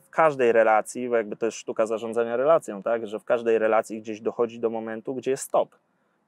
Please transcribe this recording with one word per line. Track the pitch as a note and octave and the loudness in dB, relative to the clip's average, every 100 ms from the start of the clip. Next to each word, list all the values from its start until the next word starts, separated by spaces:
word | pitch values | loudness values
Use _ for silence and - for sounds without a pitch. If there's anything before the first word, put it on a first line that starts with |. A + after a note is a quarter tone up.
w | _ | _
każdej | - D#3+ C3+ A#2+ | 2 2 4 4
relacji, | A2+ A2 G#2+ - B2 B2 | 6 6 4 0 -6 -2
bo | A#2 | -2
jakby | G#2 G#2 | -2 -4
to | A2+ | -6
jest | - | -6
sztuka | - A#2 A2 | -8 -2 -2
zarządzania | A2 A2+ A2+ A#2 A#2+ | -2 -4 -2 -2 0
relacją, | C#3+ E3 - G2+ | 2 2 0 -8
tak? | F#2+ A#2 G#2+ | -4 -4 -4
Że | G#2+ | -8
w | |
każdej | - B2 A#2 A2+ | -2 -2 2 2
relacji | A2 A2 - A2 | 4 2 0 -6
gdzieś | A2 G#2 | -10 -8
dochodzi | A2 - A#2 A#2 | -6 -2 -4 -2
do | A2+ | -4
momentu, | A2+ A2+ A2+ B2 | -4 -8 -10 -8
gdzie | C3 C3 | -8 -4
jest | C3+ | -6
stop. | - E3 - _ _ _ _ _ | -2 -2 -2 _ _ _ _ _